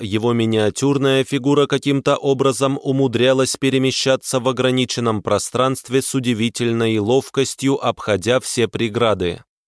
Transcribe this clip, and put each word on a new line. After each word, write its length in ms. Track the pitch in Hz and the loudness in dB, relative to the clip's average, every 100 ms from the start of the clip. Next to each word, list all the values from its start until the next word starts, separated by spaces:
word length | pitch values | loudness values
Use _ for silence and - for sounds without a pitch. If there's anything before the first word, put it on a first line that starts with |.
его 320 | 107 107 117 | -4 -2 0
миниатюрная 880 | 117 113 110 107 - 139 139 135 135 | 0 2 2 0 0 0 2 2 0
фигура 420 | 131 139 131 143 143 | 0 -2 0 2 2
каким-то 520 | 135 139 139 139 143 | 0 0 -2 0 0
образом 600 | 143 135 135 123 135 139 | 0 2 2 2 -2 -2
умудрялась 760 | 143 135 135 113 127 131 131 - | -2 0 2 2 2 4 0 0
перемещаться 840 | 135 131 131 - 131 131 - 131 | 0 0 0 0 0 0 0 -2
в 100 | 120 | 0
ограниченном 720 | 123 127 127 123 - 117 107 | 2 2 2 0 0 0 0
пространстве 800 | 95 101 - 117 131 127 - 131 | 0 0 0 0 0 -2 -2 -2
с 120 | - | 0
удивительной 880 | 135 123 113 117 - 117 117 113 110 | -2 0 0 -2 -2 -2 0 0 0
ловкостью, 840 | 104 131 - - 131 - 135 135 127 | 2 0 0 -4 -4 -2 -2 0 -2
обходя 540 | - - 101 92 127 | -4 -2 -2 2 0
все 280 | - - 110 | 0 -2 -2
преграды. 760 | - 117 110 117 98 90 85 _ _ | 0 -2 0 0 2 -2 -4 _ _